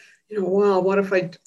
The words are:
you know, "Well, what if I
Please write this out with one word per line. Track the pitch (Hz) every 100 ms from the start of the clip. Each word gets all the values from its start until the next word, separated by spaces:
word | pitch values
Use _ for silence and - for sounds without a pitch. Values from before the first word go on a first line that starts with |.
| - _ _
you | 214
know, | 185
"Well, | 196 202 190
what | 185 196
if | 190
I | 190 175 -